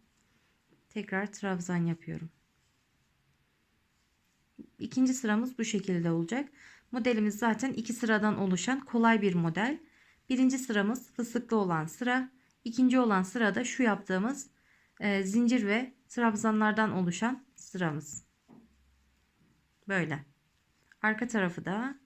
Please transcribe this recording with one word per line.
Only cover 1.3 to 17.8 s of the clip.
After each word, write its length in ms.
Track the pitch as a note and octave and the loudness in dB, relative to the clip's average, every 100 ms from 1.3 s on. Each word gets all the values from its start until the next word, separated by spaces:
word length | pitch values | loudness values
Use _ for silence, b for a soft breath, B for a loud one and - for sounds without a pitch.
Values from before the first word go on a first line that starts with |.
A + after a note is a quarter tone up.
trabzan 540 | - G3 F3+ F3 F3 E3+ | -6 -4 -4 -2 0 0
yapıyorum. 440 | E3 - D#3+ E3 _ _ _ _ _ _ _ _ _ _ _ _ _ _ _ _ _ _ _ _ _ _ - - - | -2 -8 -12 -12 _ _ _ _ _ _ _ _ _ _ _ _ _ _ _ _ _ _ _ _ _ _ -20 -20 -12
İkinci 360 | A3+ B3+ C4 | -4 0 2
sıramız 440 | B3+ A3 G#3+ B3+ - | 2 0 0 -2 -4
bu 60 | |
şekilde 460 | A3 G#3 F#3+ F3 E3+ | -4 -2 0 0 0
olacak. 380 | E3 E3 B3 D4 B B B B | 0 0 -4 -6 B B B B
Modelimiz 460 | B3 A#3+ A3 G#3+ G#3 | -2 0 2 0 0
zaten 340 | A#3 G#3+ C4+ | 0 0 -2
iki 200 | - A#3 | -4 -6
sıradan 460 | A3+ A3+ G#3+ G#3+ G3+ | -4 2 2 2 0
oluşan 420 | F#3+ F#3 - C4+ | 0 0 0 -4
kolay 420 | - A#3 A#3 A3+ | -2 2 4 4
bir 120 | G3 | 2
model. 460 | F3 E3 E3 A#3 D#4 b b b b - | 2 0 0 -2 -4 b b b b -4
Birinci 300 | B3+ C4 C4 | 2 2 2
sıramız 540 | - G#3 G3+ B3+ - | -2 0 0 -2 -6
fıstıklı 440 | - A#3 A#3+ - A3+ | -8 -4 -4 0 0
olan 300 | F#3+ D#3+ D#3+ | 2 0 -4
sıra. 440 | - B3 B3+ C4 b b _ | -4 0 0 -2 b b _
İkinci 340 | A#3 A#3 B3+ B3+ | -6 2 4 6
olan 240 | A#3 F#3+ | 4 4
sırada 420 | F#3 B3 G#3+ G3+ | 0 0 0 2
şu 180 | B3 - | -4 0
yaptığımız, 680 | A#3+ G3+ - F#3 A3 C#4+ - b b b b - | 2 2 0 -2 -2 -4 -12 b b b b -6
e, 220 | G#3 G3 | -2 0
zincir 440 | F#3+ A3 A#3+ B3 G3+ | 2 2 4 2 2
ve 280 | A3 B3+ - - | 0 -2 -12 -10
trabzanlardan 840 | - A#3 G#3 A3 G#3+ G#3+ G#3+ G#3+ | 0 0 2 0 2 2 2 0
oluşan 520 | F#3 F3+ F3 A3+ C4 - | 0 0 0 -2 -4 -10
sıramız. 680 | - - F#3 | -20 -12 -4